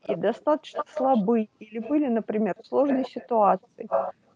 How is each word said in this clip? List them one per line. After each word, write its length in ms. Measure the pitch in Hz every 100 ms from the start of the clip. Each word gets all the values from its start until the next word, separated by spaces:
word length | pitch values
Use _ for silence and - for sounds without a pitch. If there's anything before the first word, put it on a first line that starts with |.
| -
и 80 | 165
достаточно 680 | 190 233 302 302 - - -
слабы, 640 | - 262 247 190 233 214 -
или 200 | 214 226
были, 280 | 220 302 285
например, 480 | 226 220 214 214 -
в 60 | -
сложной 380 | 247 285 262 254
ситуации. 840 | 240 - 233 196 190 _ - - - - - _